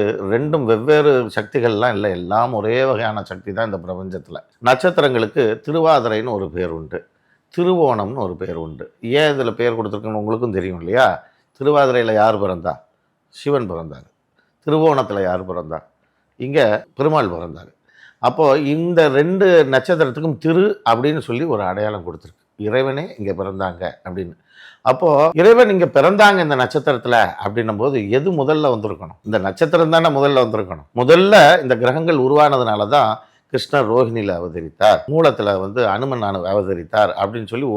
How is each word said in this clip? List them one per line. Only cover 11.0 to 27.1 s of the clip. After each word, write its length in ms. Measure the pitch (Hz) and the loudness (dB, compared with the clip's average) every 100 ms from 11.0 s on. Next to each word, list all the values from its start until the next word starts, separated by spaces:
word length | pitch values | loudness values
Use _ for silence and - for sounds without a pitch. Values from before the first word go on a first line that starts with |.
| 120 82 - _ _ - | 2 0 -10 _ _ -6
திருவாதிரையில 540 | 139 147 135 123 113 | 0 2 2 2 0
யார் 280 | 107 110 107 | 2 2 2
பிறந்தா? 320 | 98 87 87 71 _ _ _ _ _ - | -2 -4 -6 -10 _ _ _ _ _ -10
சிவன் 340 | 143 143 107 | -4 -2 -4
பிறந்தாரு. 360 | 82 82 67 - _ _ _ _ _ - | -10 -12 -16 -20 _ _ _ _ _ -2
திருவோணத்துல 540 | 156 160 139 101 101 | 0 2 2 -2 -2
யார் 260 | 92 90 92 | -2 -4 -6
பிறந்தா? 300 | 87 78 80 - _ _ _ _ - | -10 -10 -12 -14 _ _ _ _ -14
இங்க 200 | 127 147 117 107 - - | -4 2 2 0 -4 -4
பெருமாள் 360 | 143 156 107 85 | -2 0 -2 -4
பிறந்தாரு. 360 | 87 76 - _ _ _ - _ | -12 -16 -20 _ _ _ -20 _
அப்போ 220 | 117 135 151 139 139 | -4 2 2 2 0
இந்த 280 | 151 170 170 156 135 | -2 -2 2 4 4
ரெண்டு 320 | 156 185 190 170 139 | 0 2 4 4 4
நட்சத்திரத்துக்கும் 640 | 135 - 170 147 151 160 135 | 2 0 0 0 -2 -6 -4
திரு 200 | 156 165 202 202 - | 0 2 0 0 0
அப்படின்னு 320 | 117 139 151 - | 0 0 -4 -6
சொல்லி 160 | 120 165 | -6 -4
ஒரு 180 | 110 | -4
அடையாளம் 420 | 95 95 107 104 87 | -4 -4 -4 -6 -10
கொடுத்துருக்கு. 340 | 82 - _ _ - 104 | -14 -18 _ _ -10 -4
இறைவனே 380 | 123 135 135 175 - | -2 -2 -4 -10 -10
இங்க 140 | 98 | -8
பிறந்தாங்க 500 | 90 98 95 95 85 90 - 92 | -6 -8 -6 -8 -6 -12 -12 -14
அப்படின்னு. 300 | 90 90 - _ _ - _ - | -12 -12 -14 _ _ -20 _ -2
அப்போ 240 | 131 170 143 160 160 | 2 2 4 2 4
இறைவன் 320 | 185 233 233 | 6 8 6
இங்க 140 | 190 170 139 | 4 2 4
பிறந்தாங்க 440 | 156 202 208 190 160 | 2 6 4 4 0
இந்த 100 | 139 | 0
நட்சத்திரத்துல 600 | 127 151 131 127 123 | 0 -2 -2 -2 2